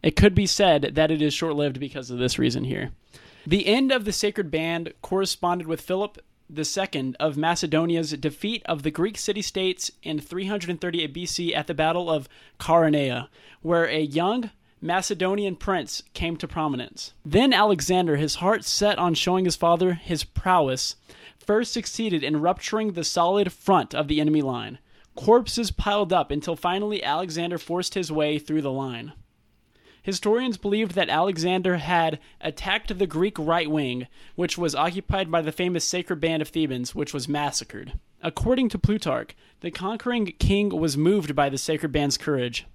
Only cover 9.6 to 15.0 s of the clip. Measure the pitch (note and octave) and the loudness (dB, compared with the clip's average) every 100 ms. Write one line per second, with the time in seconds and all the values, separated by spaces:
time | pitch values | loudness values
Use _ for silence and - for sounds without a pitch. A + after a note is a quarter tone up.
9.6 | F#3 F3+ - _ E3 D#3 - F3 F#3+ G#3 | -2 -2 -8 _ -8 -6 -6 -6 -4 -4
10.6 | E3+ E3+ F3+ E3+ D#3 D3 F3 - E3+ D3+ | -4 -4 -4 -2 -4 -6 -6 -4 -2 -2
11.6 | D3+ D#3 D#3 E3+ E3+ D#3 C3+ - - _ | -2 0 0 0 0 -2 -2 -18 -20 _
12.6 | - E3+ D#3+ D3 C3+ B2 A#2+ _ - - | 4 6 6 4 0 -4 -8 _ -20 -12
13.6 | D#3+ E3+ E3 D3+ D3 D3 F3+ B3 A3 _ | 0 2 2 0 -2 0 0 0 -4 _
14.6 | _ _ D#3+ F3+ | _ _ -2 -2